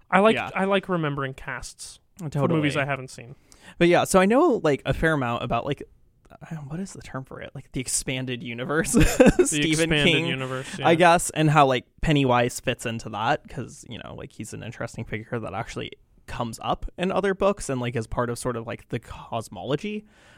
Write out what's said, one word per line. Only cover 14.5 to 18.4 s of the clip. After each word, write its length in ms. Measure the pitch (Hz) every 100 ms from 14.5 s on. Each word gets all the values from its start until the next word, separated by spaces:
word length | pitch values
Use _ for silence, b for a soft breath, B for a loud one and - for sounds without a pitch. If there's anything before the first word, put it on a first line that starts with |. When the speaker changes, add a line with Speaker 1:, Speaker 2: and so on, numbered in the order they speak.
Speaker 2:
an 100 | 107
interesting 400 | - - 120 - 117
figure 340 | 110 110 120
that 140 | 107
actually 380 | 98 120 - 110 - _ _ -
comes 320 | - 120 113
up 220 | 117 - - -
in 140 | 180
other 220 | 190 196
books 340 | 190 196 202 -
and, 140 | 127
like, 140 | 120 120
is 120 | 110
part 220 | - 120
of 80 |
sort 160 | 117